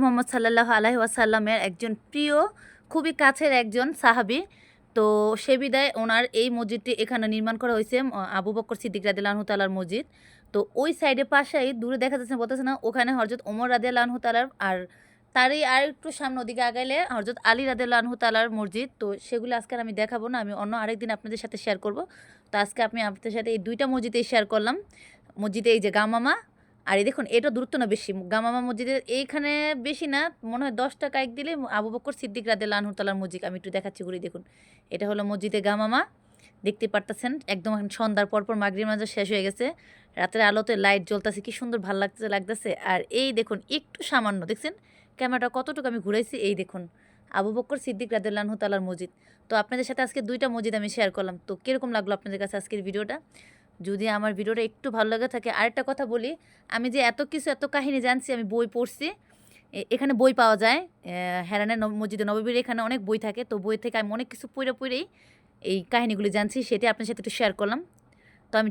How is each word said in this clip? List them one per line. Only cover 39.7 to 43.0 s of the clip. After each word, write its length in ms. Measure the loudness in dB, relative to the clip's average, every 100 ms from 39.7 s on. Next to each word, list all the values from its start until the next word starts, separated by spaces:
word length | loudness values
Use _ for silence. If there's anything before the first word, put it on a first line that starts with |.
| -4 -16 -20 _ -4
রাতের 260 | -2 4 4
আলোতে 240 | 4 2 2
লাইট 180 | 4 4 2
জ্বলতেছে, 300 | -2 -2 -4 -8
কি 60 | -8
সুন্দর 180 | -4 -4 -2
ভাল 100 | -2
লাগতেছে, 260 | -2 -4 -4
লাগতেছে। 360 | -2 -2 -6 -4 -4 0
আর 80 | 0